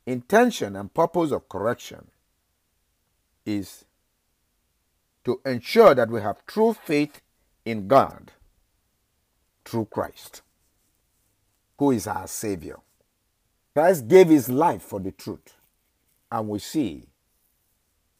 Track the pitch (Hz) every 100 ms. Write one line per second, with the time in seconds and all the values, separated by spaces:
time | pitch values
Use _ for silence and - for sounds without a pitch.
0 | - 127 - 214 247 - 104 98 101 -
1 | 170 180 160 104 - 92 110 123 - -
2 | - _ _ _ _ _ _ _ _ _
3 | _ _ _ _ 107 104 92 - _ _
4 | _ _ _ _ _ _ _ _ _ _
5 | _ _ 123 - 135 120 - 226 202 127
6 | 113 113 101 - - 208 226 214 - 147
7 | 147 - _ _ _ _ 113 110 95 135
8 | 87 - - - _ _ _ _ _ _
9 | _ _ _ _ _ _ - 113 107 -
10 | 82 - - - _ _ _ _ _ _
11 | _ _ _ _ _ _ _ - 143 117
12 | 101 90 92 - 110 92 76 - _ _
13 | _ _ _ _ _ _ _ 143 170 175
14 | 110 185 175 156 113 127 165 107 - 101
15 | 95 - - 87 _ _ _ _ _ _
16 | _ _ - 113 107 104 - 160 110 69
17 | - _ _ _ _ _ _ _ _ _
18 | _